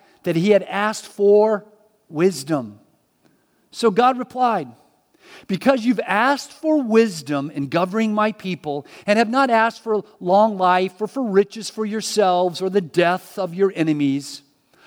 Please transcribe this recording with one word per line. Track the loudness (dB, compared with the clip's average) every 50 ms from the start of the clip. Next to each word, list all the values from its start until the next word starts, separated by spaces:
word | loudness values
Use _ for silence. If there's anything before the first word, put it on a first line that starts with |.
| _ _ _ _
that | -6 -4 -2
he | 0 4 4
had | 4 4
asked | 2 0 -4 -4 -2 -2 -4 -6 -10 -12
for | -4 0 4 6 6 6 6 4 2 0 -4 -8 _ _ _ _ _ _ _ -10
wisdom. | -2 0 0 0 0 -2 -6 -4 -4 -4 -4 -6 -14 -20 _ _ _ _ _ _ _ _ _ _ _ _ _ _ _ _ _ _
So | -8 -2 0 0
God | 2 2 2 2 2 0
replied, | -6 -8 -4 -2 -2 0 0 -2 -4 -8 -14 _ _ _ _ _ _ _ _ _ _ -20 -20 -16 -10 -6
"Because | -6 -2 0 2 2 2 2
you've | 0 -2 -2 -2
asked | -2 0 0 2 0 0 -2 -6 -12
for | -14 -6 -2 0 0 0
wisdom | 0 2 4 4 4 2 0 -8 -8 -6 -6 -4 -6 -6
in | -6 -8 -6 -4
governing | -2 -2 -2 -2 -2 -2 -2 -2 0
my | 0 -2 -2
people | -2 -6 -8 -8 -8 -8 -8 -8 -10 -10 -10 -14 -20 -8 -4
and | -2 0 0
have | 0 0
not | 0 0 0 2
asked | 2 2 2 0 -2 -6
for | -6 -4 -4 -4 -4 -6 _ -8
long | -2 2 4 4 4 2 2 0
life | 2 2 2 2 0 -2 -6 -6
or | -8 -8
for | -6 -4 -4
riches | 0 2 2 2 2 0 -14 -14 -12
for | -8 -6 -6
yourselves | -6 -6 -6 -6 -4 0 0 2 2 2 2 0 0 -2 -4
or | -4 -2
the | -2 -2
death | -2 -2 0 0 2 2 0 -2 -6 -10 -10 -8
of | -8 -6 -2
your | 0 0 0 0
enemies, | 0 0 0 0 0 0 0 -2 -2 -6 -10 -16 -18 -20 _ _ _ _ _ _ _ _